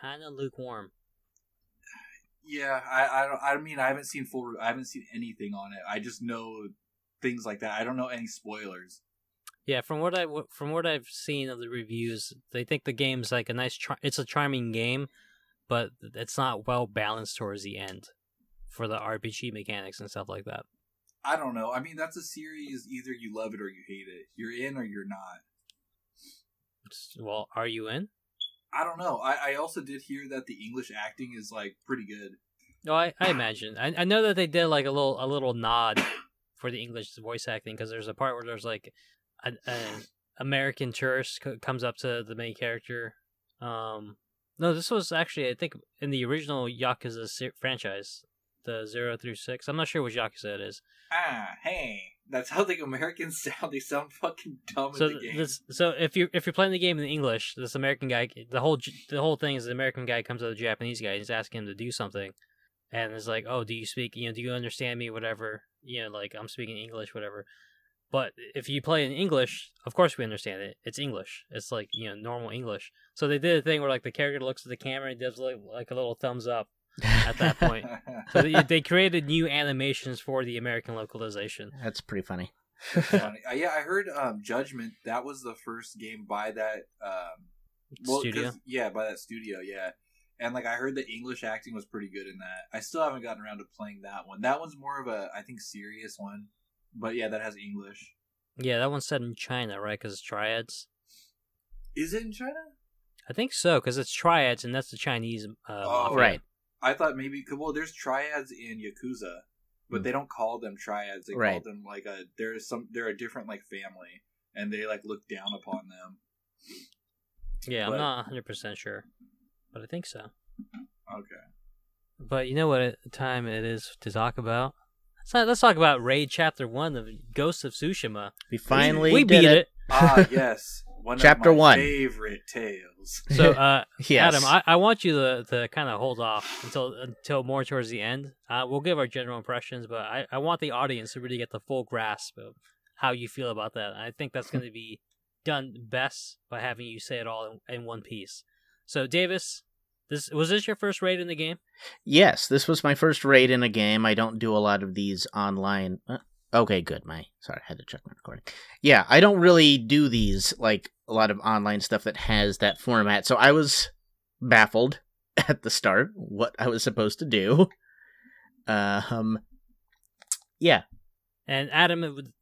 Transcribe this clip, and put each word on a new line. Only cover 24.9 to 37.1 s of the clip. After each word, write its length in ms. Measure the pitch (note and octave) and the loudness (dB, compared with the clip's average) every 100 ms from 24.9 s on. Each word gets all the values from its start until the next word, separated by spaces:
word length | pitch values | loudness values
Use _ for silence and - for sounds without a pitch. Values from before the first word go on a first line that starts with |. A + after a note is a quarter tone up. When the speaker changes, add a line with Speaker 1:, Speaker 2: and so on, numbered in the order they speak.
| G2+ G2 | -10 -12
Speaker 2:
not. 340 | F#2+ - - _ _ _ _ _ _ _ _ - - _ _ _ _ _ | -14 -16 -20 _ _ _ _ _ _ _ _ -20 -20 _ _ _ _ _
Speaker 1:
S-, 260 | - - - | -20 -20 -16
well, 280 | A2 G#2+ G#2 A2+ | -10 -8 -8 -6
are 120 | A#2 | -6
you 200 | A2+ A2 | -6 -8
in? 180 | B2+ G#3 _ _ _ - _ _ | -8 -10 _ _ _ -14 _ _
Speaker 2:
I 100 | D3 | -4
don't 160 | E3 E3+ | -4 -4
know. 180 | F3+ C3+ | -6 -2
I, 340 | C3 C#3 C#3 | -2 -2 -2
I 40 | C#3 | -4
also 260 | D#3+ F3 | -6 -8
did 200 | C3+ C#3 | -12 -14
hear 200 | - C#3 C#3 | -12 -12 -10
that 160 | C3+ B2+ | -12 -12
the 180 | G2+ A2 | -14 -12
English 260 | B2+ A#2+ G#2+ | -12 -10 -10
acting 380 | G#2+ - B2+ A#2 | -10 -10 -14 -14
is, 140 | G#2+ | -14
like, 260 | A2 G2+ - - | -12 -12 -14 -8
pretty 200 | C3 G2+ | -8 -8
good. 280 | G#2 G2 - _ _ _ _ D#3 | -14 -16 -20 _ _ _ _ 0
Speaker 1:
No, 80 | |
I, 200 | D#3+ E3+ - | 2 2 0
I 100 | F#3 | 0
imagine. 480 | C#3+ A2+ G#2+ A2 A2 | 2 -2 -4 -10 -4
I, 160 | C3+ E3+ | -4 0
I 60 | F3 | 2
know 160 | G#3+ | 4
that 120 | G#3+ F#3 | 4 2
they 120 | E3+ | 2
did, 200 | E3+ E3 | 2 4
like, 180 | D3 C#3 | 4 2
a 60 | |
little, 320 | C#3 C#3 B2 | 2 2 0
a 20 | C3 | -2
little 260 | C#3+ C3 | 0 0
nod 460 | A#2+ A2+ A#2 A2+ G#2+ - - - | 0 2 4 4 2 -2 -6 -14
<coughs> 260 | _ _ _ | _ _ _
for 160 | B2+ | -10
the 100 | A#2+ | -10
English 340 | A#2+ A#2 G#2 | -10 -12 -14